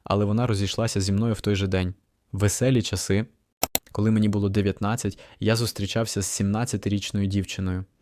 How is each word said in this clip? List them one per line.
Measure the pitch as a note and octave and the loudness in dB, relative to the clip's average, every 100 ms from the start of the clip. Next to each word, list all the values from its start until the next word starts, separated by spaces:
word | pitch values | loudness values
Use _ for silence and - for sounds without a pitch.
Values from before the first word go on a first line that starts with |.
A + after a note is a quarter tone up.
але | - G2+ G#2 | -2 0 2
вона | G#2+ A#2+ | 2 0
розійшлася | G2+ G2 - A2+ G2+ | 0 -2 -2 -2 0
зі | F#2+ | 0
мною | G2+ A#2 | 2 0
в | G#2+ | 0
той | G#2 G2 | 0 0
же | G2 | 2
день. | F#2 F#2 - _ _ - | 0 -2 -6 _ _ -10
Веселі | G2 G2+ - B2+ B2+ | 0 0 2 2 2
часи. | - F2+ - G2 A2+ _ _ - - - - | 0 -4 0 0 -2 _ _ -8 -6 -6 -6
Коли | - G#2+ | 0 2
мені | A2 G#2+ | 4 2
було | G#2 G2+ | 2 0
дев'ятнадцять, | G2+ G2 - G#2 A#2+ G2+ - - - | 2 0 0 -2 -2 -4 -6 -16 -4
я | G#2 A2+ | 0 2
зустрічався | A2+ - G2 A#2 A2+ G#2 | 0 -4 -4 -2 -2 -2
з | F#2+ | -4
сімнадцятирічною | - G2 G#2+ B2 G#2+ - G#2 - G#2 G2 | 0 0 0 -2 -2 -2 -2 -2 -2 0
дівчиною. | G2 F2+ - F#2 F#2 F#2 _ | 0 -2 -4 -4 -4 -6 _